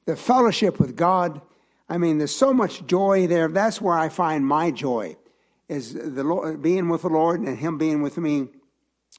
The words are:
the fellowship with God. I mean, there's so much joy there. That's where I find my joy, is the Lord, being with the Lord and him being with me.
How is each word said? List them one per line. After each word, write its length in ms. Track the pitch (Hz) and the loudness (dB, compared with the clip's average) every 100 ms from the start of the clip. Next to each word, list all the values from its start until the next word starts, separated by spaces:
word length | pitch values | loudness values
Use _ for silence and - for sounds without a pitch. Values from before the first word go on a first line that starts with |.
| - | -8
the 100 | 156 | -6
fellowship 640 | - 254 233 170 202 - | 2 4 4 4 0 2
with 160 | 131 120 | -2 2
God. 460 | 170 185 175 147 - _ _ _ - | 2 2 0 -4 -18 _ _ _ -8
I 80 | 170 | -2
mean, 200 | 170 151 | 0 0
there's 160 | 147 | -2
so 200 | - 269 | 2 4
much 340 | 254 202 - 160 | 4 0 -4 -2
joy 400 | 175 196 190 180 | 0 4 4 4
there. 220 | 170 160 | 2 2
That's 320 | 175 214 - | 2 0 0
where 160 | 202 165 | 0 0
I 100 | 160 | 0
find 400 | - 165 156 135 | -2 -2 0 2
my 240 | 151 170 | 2 0
joy, 460 | 123 139 117 92 - _ _ _ _ - | -2 -4 -4 -6 -12 _ _ _ _ -10
is 260 | 147 117 | -10 -8
the 300 | - 143 135 | -10 -10 -6
Lord, 380 | 143 180 156 156 | -2 -2 -4 -4
being 260 | 151 185 170 | 0 0 0
with 140 | 165 | -2
the 80 | 180 | 0
Lord 320 | 160 165 175 | 2 2 0
and 160 | 165 120 | -4 -4
him 200 | 156 151 | -4 -2
being 240 | 156 151 | 0 0
with 160 | 143 175 | -2 -2
me. 300 | 160 147 127 - _ _ _ _ _ | -2 -2 -4 -12 _ _ _ _ _